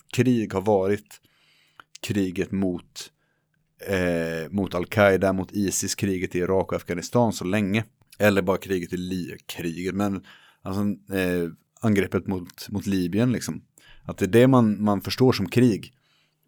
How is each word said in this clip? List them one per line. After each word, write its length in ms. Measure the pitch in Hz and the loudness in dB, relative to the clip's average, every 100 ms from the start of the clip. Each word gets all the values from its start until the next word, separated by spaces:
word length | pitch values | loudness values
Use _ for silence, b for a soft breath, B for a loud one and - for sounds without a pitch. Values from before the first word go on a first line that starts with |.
| _ | _
krig 400 | - 123 120 104 | 0 2 2 0
har 60 | 95 | -2
varit 600 | 101 98 95 101 - - _ b b b b b b - | 2 2 2 -2 -6 -20 _ b b b b b b -12
kriget 500 | - 104 95 90 87 | -4 -2 -2 -2 -4
mot, 580 | 95 95 87 - - - _ _ _ _ _ _ - - | -2 -2 -4 -10 -18 -18 _ _ _ _ _ _ -14 -4
eh, 640 | 95 90 85 82 82 78 | 0 0 0 -2 -4 -4
mot 240 | 101 92 | -4 -2
Al-Qaida, 580 | 87 87 107 101 95 95 | -4 -2 4 6 6 2
mot 200 | 95 90 | 0 -4
ISIS, 420 | 104 95 - 98 | -4 -2 -2 -4
kriget 400 | - 98 92 90 | -2 -2 -2 -2
i 40 | 87 | -2
Irak 340 | 87 95 87 | 0 0 0
och 40 | 85 | -4
Afghanistan 560 | - 87 - 123 113 | -6 -8 -2 0 0
så 120 | - | 0
länge. 400 | 90 107 98 110 - _ _ - | -2 -2 0 -2 -4 _ _ 0
Eller 240 | 104 98 | 2 4
bara 140 | 92 92 | 2 0
kriget 360 | - 92 85 | -2 -4 -4
i 40 | 90 | -8
Li-, 400 | 92 92 82 92 - | -6 -6 -8 -12 -14
kriget, 480 | - 85 82 92 | -8 -8 -6 -6
men 300 | 95 101 95 - b b b | -2 -2 -4 -10 b b b
alltså, 180 | 95 98 101 - - 95 | -8 -4 -2 -4 -6 -2
eh, 320 | 90 87 85 - _ _ | 0 0 -4 -8 _ _
angreppet 460 | 113 98 90 98 98 | 0 2 0 -2 -4
mot, 420 | 92 87 - - | -6 -8 -16 -10
mot 180 | 101 104 | -8 -2
Libyen 460 | 95 87 98 127 | -2 0 0 0
liksom. 300 | 101 - 80 - _ b b | 0 -4 -10 -14 _ b b
Att 140 | b - | b -4
det 60 | |
är 40 | 98 | 2
det 160 | 113 127 | 6 8
man, 360 | 127 110 98 | 6 4 2
man 180 | 104 98 | 0 -2
förstår 320 | 95 - 127 | -2 2 2
som 160 | 107 92 | 2 0
krig. 440 | 117 123 90 - _ _ _ _ _ | 2 4 2 -6 _ _ _ _ _